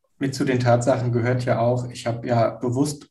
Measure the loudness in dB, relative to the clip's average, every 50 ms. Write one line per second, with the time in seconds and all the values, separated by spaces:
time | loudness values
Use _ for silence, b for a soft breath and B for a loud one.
0 | _ _ _ -6 -4 -4 -2 -2 0 0 0 2 4 4 4 4 4 2 0 2
1 | 0 0 0 0 0 0 0 -2 0 0 0 2 2 2 0 0 -2 -6 -10 -8
2 | -6 -6 -6 -4 -2 0 2 2 2 0 0 -4 -4 -2 0 0 0 0 -2 -8
3 | -14 _